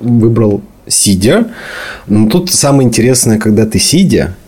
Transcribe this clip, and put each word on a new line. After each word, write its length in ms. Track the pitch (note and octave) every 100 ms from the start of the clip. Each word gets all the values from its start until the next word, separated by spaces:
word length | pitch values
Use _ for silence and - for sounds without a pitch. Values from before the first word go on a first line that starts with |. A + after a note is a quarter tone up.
выбрал 600 | A#2 A#2+ A2+ A2+ G#2+ G2+ - - -
сидя. 600 | - G#2 F#2 G#2+ G3+ A#3+ - - - - - -
Но 200 | G#2+ A2
тут 240 | F3+ F3+
самое 340 | - C#3 C#3+ B2+
интересное, 540 | A#2 A#2+ B2+ A#2+ G#2+
когда 260 | A2 G#2+ A2
ты 140 | F#2+
сидя, 560 | - E3+ F3+ G2+ E2+ -